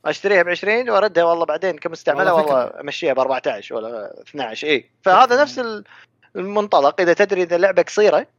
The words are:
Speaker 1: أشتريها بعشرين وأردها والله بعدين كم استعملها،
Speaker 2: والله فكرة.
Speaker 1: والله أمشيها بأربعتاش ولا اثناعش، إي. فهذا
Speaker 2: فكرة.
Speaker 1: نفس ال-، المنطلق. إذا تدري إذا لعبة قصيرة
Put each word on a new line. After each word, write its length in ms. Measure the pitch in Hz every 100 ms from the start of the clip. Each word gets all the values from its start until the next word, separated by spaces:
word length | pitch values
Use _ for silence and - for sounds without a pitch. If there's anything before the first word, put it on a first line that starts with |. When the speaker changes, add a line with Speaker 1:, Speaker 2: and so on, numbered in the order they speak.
Speaker 1:
أشتريها 380 | 147 156 196 196
بعشرين 480 | 175 175 196 226 247
وأردها 340 | 208 208 170
والله 200 | 170 170 165
بعدين 320 | 151 185 151
كم 140 | 175
استعملها، 400 | 165 - 147 190
Speaker 2:
والله 140 | 165 151
فكرة. 180 | 131
Speaker 1:
والله 160 | 123 -
أمشيها 320 | 143 - 160
بأربعتاش 600 | 131 131 127 147 110 -
ولا 500 | 120 110 117 101 -
اثناعش، 420 | - 147 120 110
إي. 260 | 147 135 _ _
فهذا 240 | 190 190 254
Speaker 2:
فكرة. 160 | 247
Speaker 1:
نفس 160 | 285 247
ال-، 260 | 233 214 208 - _ _ _ 190
المنطلق. 640 | 185 208 208 170 139 -
إذا 120 | 175
تدري 300 | 165 196 190
إذا 160 | 170 170
لعبة 240 | 190 180
قصيرة 440 | 165 - 208 160 302